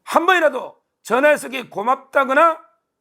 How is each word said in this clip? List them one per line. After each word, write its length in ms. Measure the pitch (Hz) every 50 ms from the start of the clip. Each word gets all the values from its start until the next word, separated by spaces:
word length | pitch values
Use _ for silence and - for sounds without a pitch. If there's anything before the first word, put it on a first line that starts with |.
| _
한 220 | - - 302 330
번이라도 580 | 370 370 349 320 285 254 233 185 143 - _ _ _ _ _ -
전화해서 440 | - 220 254 285 302 294 - -
이게 220 | 254 247 262 226 -
고맙다거나 960 | - 190 208 247 262 262 - _ - 285 269 247 262 294 339 330 320 320 - _ _ _ _ _ _ _